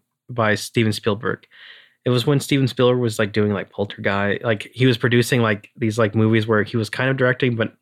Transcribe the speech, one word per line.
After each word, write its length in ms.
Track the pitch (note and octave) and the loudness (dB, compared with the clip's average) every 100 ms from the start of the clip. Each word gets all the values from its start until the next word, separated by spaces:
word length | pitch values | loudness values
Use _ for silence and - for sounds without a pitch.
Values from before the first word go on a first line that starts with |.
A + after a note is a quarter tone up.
| _ _ - | _ _ -12
by 260 | A#2+ A2 | -2 0
Steven 380 | G#2 - B2 A2 | 0 -2 0 0
Spielberg. 540 | G#2 A2+ G#2 G2 - _ - - - _ _ C3 | 0 -2 -4 -4 -8 _ -20 -20 -20 _ _ -2
It 40 | |
was 160 | B2 D3+ | 0 2
when 140 | C#3 | 0
Steven 280 | - C#3+ B2+ | 0 0 0
Spielberg 320 | - B2 B2+ | 2 2 2
was, 160 | A#2+ G#2+ | 0 -2
like, 140 | G#2 | -2
doing, 200 | G#2+ G#2 | 0 0
like, 180 | G2 - | -2 -6
Poltergeist, 720 | - G2+ - G#2+ G2+ G2+ - | -6 -6 -4 -2 -2 -2 -2
like, 260 | B2 A2 - | -2 -4 -6
he 140 | A#2 C3 | 0 0
was 100 | A#2 | 2
producing, 460 | B2 A#2+ A#2 B2+ | 2 2 2 2
like, 260 | A2 G#2+ - - | 0 -2 -6 -6
these, 220 | A2+ G#2+ | -4 0
like, 160 | G#2+ | 0
movies 320 | A2 A2 A2+ G#2+ | 2 2 2 2
where 160 | G#2+ | 0
he 140 | F#2+ A#2 | 0 -4
was 100 | G#2 | -4
kind 220 | - C3 | -2 -2
of 60 | C3+ | 0
directing, 380 | B2+ B2+ B2+ A2+ | 0 2 0 0
but, 180 | G#2+ - | -4 -4